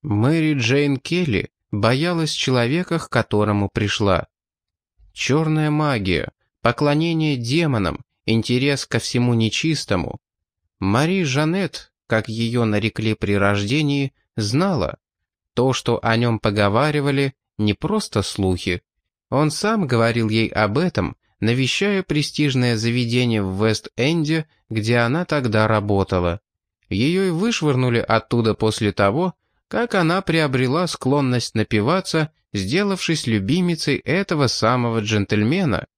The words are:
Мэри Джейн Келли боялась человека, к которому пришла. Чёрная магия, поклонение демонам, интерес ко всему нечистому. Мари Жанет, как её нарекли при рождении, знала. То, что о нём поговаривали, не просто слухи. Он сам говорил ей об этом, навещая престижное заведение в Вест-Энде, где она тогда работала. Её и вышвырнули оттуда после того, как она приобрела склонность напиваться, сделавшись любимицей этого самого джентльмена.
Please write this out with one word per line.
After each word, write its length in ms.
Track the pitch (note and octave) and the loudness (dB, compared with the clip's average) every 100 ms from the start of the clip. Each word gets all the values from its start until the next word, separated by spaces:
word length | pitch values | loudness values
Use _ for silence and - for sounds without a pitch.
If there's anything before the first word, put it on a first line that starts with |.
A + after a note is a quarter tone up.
Мэри 480 | G2+ G#2 A#2+ E3 D#3 | 0 2 2 2 2
Джейн 460 | C#3+ A2 C#3 D3 C3+ | 0 2 2 2 -2
Келли 500 | - E3+ E3 G2 - _ _ | -2 -2 0 -2 -4 _ _
боялась 600 | G#2 A2 C3 E3+ E3+ D3+ | 0 2 2 0 0 -2
человека, 680 | - - B2+ A#2 D#3+ F3+ E3 | -2 0 2 2 0 -2 -4
к 100 | - | -2
которому 640 | B2 A2 G#2 G#2 G#2 G2 | -2 0 0 2 2 0
пришла. 560 | - G#2 - G2+ F2 - _ _ _ _ _ _ _ - | -2 -2 0 2 2 -2 _ _ _ _ _ _ _ -20
Чёрная 560 | - - C#3+ D#3+ D#3 D3+ | -8 0 0 2 0 0
магия, 600 | D3+ D3+ B2 F#2+ D#2+ - _ _ _ | 0 0 0 0 -2 -2 _ _ _
поклонение 800 | A2+ - D3 D3 E3 D#3+ D#3 C3+ | -2 0 2 2 0 0 0 -2
демонам, 680 | A#2 D3+ E3 A#2+ F2+ - - _ - | 0 0 0 0 -2 -4 -14 _ -2
интерес 580 | A2+ - B2 C#3 C#3 | 0 2 0 0 -2
ко 140 | - A#2 | -2 -4
всему 340 | - B2 B2 | -2 0 2
нечистому. 840 | A#2 A2+ - D#3+ D3+ - F#2 - - _ _ _ _ _ _ | 2 0 0 -2 -2 -2 -4 -4 -10 _ _ _ _ _ _
Мари 440 | F#2+ A2 D#3 F#3+ | 0 2 2 0
Жанет, 680 | D#3 C3 D#3 F#3 F#3+ - - _ _ | 0 0 0 -2 -4 -8 -18 _ _
как 220 | A2+ G#2+ | -4 -2
её 380 | A2 A#2 B2 A2+ | -4 -2 0 0
нарекли 480 | G#2 G#2+ - A2 | 0 -2 -2 -4
при 180 | G#2+ G#2 | -2 0
рождении, 800 | G2+ G2+ G2+ G2+ C#3+ D3+ C#3+ C3+ _ _ - | 2 2 0 0 0 0 0 -4 _ _ -6
знала. 600 | G#2 C3 G3 D#3 C#2+ - _ _ _ _ _ | -2 0 0 0 -2 -6 _ _ _ _ _
То, 180 | - C3 | 0 0
что 280 | B2 - A#2 | 0 -2 -2
о 120 | - A2+ | 0 2
нём 200 | A#2+ A2+ | 2 0
поговаривали, 960 | A2+ G#2 G2+ G#2+ D3+ D3 C#3 C#3 C#3 - _ - | 0 2 2 2 2 0 0 0 -2 -4 _ -2
не 160 | G#2+ | 0
просто 480 | G2+ - G#2+ - G#2+ | 0 -2 -4 -2 -4
слухи. 640 | F#2+ - F#2+ F2+ - F2 _ _ _ _ _ | -2 -2 0 0 -4 -6 _ _ _ _ _
Он 200 | B2+ D3+ | 0 0
сам 360 | D3+ G#3 A3+ D3 | 0 -2 0 0
говорил 420 | A#2+ A2+ A#2 A2 | 2 2 2 0
ей 200 | A2 A2 | 2 0
об 280 | - G#2 A#2 | 0 0 0
этом, 400 | F3+ - E2 - _ _ | 0 -2 -4 -8 _ _
навещая 640 | G#2+ B2 C3 - G3+ D4 | -2 0 0 0 0 -2
престижное 720 | - D3+ C#3+ - D3+ C3 B2 A2+ | -2 -2 -2 -2 0 2 0 0
заведение 680 | A2+ B2 A#2 B2 B2 A2 | 0 0 0 0 2 0
в 220 | G2 F#2+ | -2 0
Вест-Энде, 840 | A2 G#2+ - - C3 E3+ D3+ D#3+ D3+ _ _ | 0 0 -6 -2 0 0 0 -2 -4 _ _
где 300 | A2 G#2 A#2+ | -4 0 2
она 260 | A#2 D#3 | 2 0
тогда 420 | F3+ D3 B2 G#2+ A2 | -2 -2 0 2 2
работала. 760 | G#2+ G2+ G2 F#2+ F#2 F2 E2+ _ _ _ _ _ | 2 2 0 2 0 0 -4 _ _ _ _ _
Её 340 | G2 C3+ F#3 | -2 0 0
и 60 | F#3+ | 0
вышвырнули 720 | E3 A3+ A3+ D3+ B2+ B2+ A#2 | 0 -2 0 0 2 2 0
оттуда 520 | - A2 - A#2+ A2 | 2 0 2 0 0
после 400 | G2+ A2 - G#2 | 0 -2 0 -2
того, 420 | - G2 B2 F3+ - _ _ _ | 2 0 2 -2 -4 _ _ _
как 200 | - A#3 | -4 -2
она 280 | G3+ D#3+ F#3 | 0 2 0
приобрела 640 | F#3 E3 D3+ C3 B2+ D3 F3 | 0 0 0 0 0 0 -2
склонность 680 | - C3 C#3+ C3+ B2 - | -2 0 0 2 0 -2
напиваться, 760 | A2 G#2+ G#2+ G#2+ F#3 - D#3+ D3+ _ _ | -4 0 0 2 -2 0 -2 -2 _ _
сделавшись 760 | G2+ F#2+ D#3+ G3+ F#3 - D#3+ - | -6 -2 -2 -2 -2 -2 -2 0
любимицей 680 | A2 F#2+ E3+ F3 E3 - C#3 | 0 2 0 0 -2 -2 -2
этого 500 | - E3+ G3 D#3+ C3 | -2 -2 -2 0 0
самого 540 | - A2 B2+ A#2+ A2+ | 2 0 2 0 -2
джентльмена. 840 | G#2+ G#2+ G2 G#2+ G#2+ F3 E3+ F#2+ - | 0 0 0 0 2 0 0 -2 -6